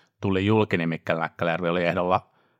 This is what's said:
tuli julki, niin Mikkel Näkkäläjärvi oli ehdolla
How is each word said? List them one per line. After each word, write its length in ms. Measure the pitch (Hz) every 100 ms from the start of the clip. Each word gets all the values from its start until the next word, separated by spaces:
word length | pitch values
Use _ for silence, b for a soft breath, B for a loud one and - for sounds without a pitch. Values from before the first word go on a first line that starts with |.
| _ -
tuli 240 | 101 95 101
julki, 320 | 110 104 90
niin 120 | 82
Mikkel 300 | 80 - 82
Näkkäläjärvi 500 | 80 - 85 82 87
oli 160 | 90 85
ehdolla 440 | 90 90 95 - _ _